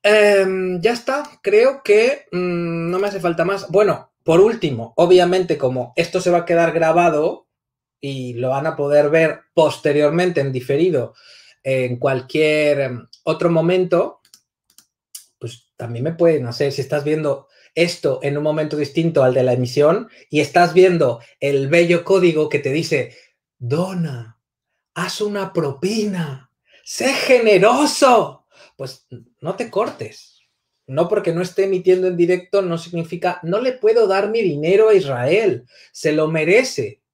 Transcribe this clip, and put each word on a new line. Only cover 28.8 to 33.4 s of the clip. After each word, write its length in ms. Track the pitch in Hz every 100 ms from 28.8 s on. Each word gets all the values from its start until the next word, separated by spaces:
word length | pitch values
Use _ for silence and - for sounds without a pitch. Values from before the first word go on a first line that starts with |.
| 131 - _ 123 _ _
no 140 | 156 190
te 140 | -
cortes. 680 | 190 254 - 107 - - _ _ _ _ _ -
No 200 | 135 180
porque 260 | 208 185
no 80 | 165
esté 220 | 180 - 196
emitiendo 420 | 185 180 185 185
en 100 | 175
directo 440 | 170 180 - 202
no 140 | 180 165
significa, 600 | 170 170 165 175 180 -